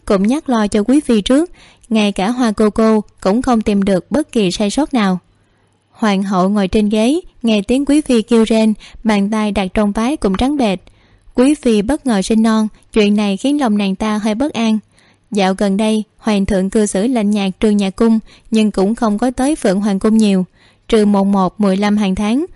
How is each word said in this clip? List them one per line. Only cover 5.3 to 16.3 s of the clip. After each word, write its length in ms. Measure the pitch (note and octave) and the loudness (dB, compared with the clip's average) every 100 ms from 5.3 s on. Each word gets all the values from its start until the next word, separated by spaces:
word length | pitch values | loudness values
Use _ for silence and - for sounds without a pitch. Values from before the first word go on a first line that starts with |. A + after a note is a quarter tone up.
| _ _ _ _ _ _ | _ _ _ _ _ _
Hoàng 320 | - A3 F#3+ | -4 -2 0
hậu 260 | G3 F#3+ F#3 | 0 0 0
ngồi 200 | G#3 F#3 | 0 0
trên 200 | A3 G#3 | 0 0
ghế, 320 | G#3+ A3+ D#4+ - _ | 0 0 0 -4 _
nghe 200 | A3+ G#3+ | -2 -2
tiếng 220 | G3 B3+ | 0 -2
quý 160 | C#4+ D4 | 2 0
phi 220 | - A#3+ | 2 0
kêu 220 | G#3+ A#3 | 2 2
rên, 300 | A3 A3+ A3 G#3+ - - | 2 2 2 0 -8 -6
bàn 260 | A3+ G#3 G3 | -2 0 0
tay 220 | G#3+ G#3+ | -2 -4
đặt 160 | G3+ F#3+ | -4 -4
trong 180 | - G#3 | -2 -2
váy 240 | G3+ A3+ D#4 | -2 -4 -2
cũng 200 | G#3+ F#3+ | -2 0
trắng 200 | B3+ D4 | -2 0
bệch. 220 | A3+ F3+ - _ _ _ - | -2 -2 -8 _ _ _ -8
Quý 200 | - C4 | 0 2
phi 280 | D4+ A#3+ G#3+ | 2 0 0
bất 240 | G#3 D4+ C4 | 0 -2 -2
ngờ 160 | G3+ | -2
sinh 200 | F#3+ A3 | 0 0
non, 260 | A3 A3 G#3+ - _ | 2 0 -2 -6 _
chuyện 240 | A3+ G#3 G#3 | 0 2 2
này 200 | G#3 F#3+ | 0 -2
khiến 240 | C4 D4 | -2 0
lòng 180 | B3+ G#3 | 0 0
nàng 160 | G3+ | -2
ta 240 | F#3+ A3 G#3+ | -2 -4 -2
hơi 160 | A3 | -2
bất 180 | G#3+ D4 | -2 -4
an. 260 | G#3+ A3+ A3 - _ _ _ _ | -2 -2 -2 -4 _ _ _ _
Dạo 240 | G#3 F#3+ F#3+ | -2 0 0
gần 180 | G3+ F#3+ | -2 0
đây, 280 | A3 A3 G#3 _ | 0 -2 -4 _
hoàng 280 | - | -2